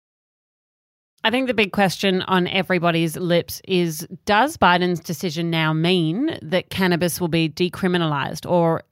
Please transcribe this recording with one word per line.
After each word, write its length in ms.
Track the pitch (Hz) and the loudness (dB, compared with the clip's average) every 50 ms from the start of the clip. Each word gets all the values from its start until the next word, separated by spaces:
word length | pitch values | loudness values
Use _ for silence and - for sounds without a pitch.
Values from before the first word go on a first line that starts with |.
| _ _ _ _ _ _ _ _ _ _ _ _ _ _ _ _ _ _ _ _ _ _ _ _ - | _ _ _ _ _ _ _ _ _ _ _ _ _ _ _ _ _ _ _ _ _ _ _ _ -2
I 60 | 220 | 0
think 160 | 220 262 262 247 | 0 0 0 0
the 60 | 233 | 0
big 180 | 190 214 180 | 0 0 2
question 500 | - 208 202 185 - - - 196 185 185 - | 2 2 2 2 2 0 0 0 0 0 0
on 260 | - 190 185 175 - | 0 0 0 0 0
everybody's 640 | - 190 180 - 185 175 165 170 165 165 165 160 156 | 0 -2 -2 0 0 0 2 2 2 2 0 -2 -2
lips 460 | - 185 165 175 170 - - - - - | -4 -2 0 2 2 0 -2 -6 -12 -6
is, 400 | - 185 180 175 165 156 151 165 - 180 - _ | -2 0 0 0 0 -2 -6 -10 -12 -16 -8 _
does 320 | - 208 214 254 302 - - | 0 2 2 2 2 2 2
Biden's 420 | 208 180 175 175 180 180 180 160 | 4 4 4 4 2 0 -2 -4
decision 500 | - - 165 - - 175 143 170 170 170 | -4 -8 -8 -6 -6 -6 -4 -4 -4 -2
now 220 | 165 160 160 156 | 0 0 0 0
mean 640 | 156 156 160 175 185 180 160 156 165 220 294 320 - - | 0 2 2 2 2 2 2 0 0 -2 -2 -4 -4 -6
that 280 | - 156 175 175 - - | -6 -4 -4 -4 -4 -4
cannabis 520 | - 185 190 180 175 156 180 175 - - | -2 0 0 2 2 2 0 -2 -2 -2
will 80 | 180 165 | -4 -2
be 180 | 160 165 160 156 | 0 0 0 -2
decriminalized 1040 | 151 - 180 180 - - - 180 175 175 170 156 147 139 135 - 165 156 - - | -2 -2 -2 -2 -2 -2 -2 0 0 0 0 -2 -2 -2 -4 -6 -8 -10 -4 -2
or, 340 | 135 170 - - 135 - - _ | 0 2 2 2 0 -2 -4 _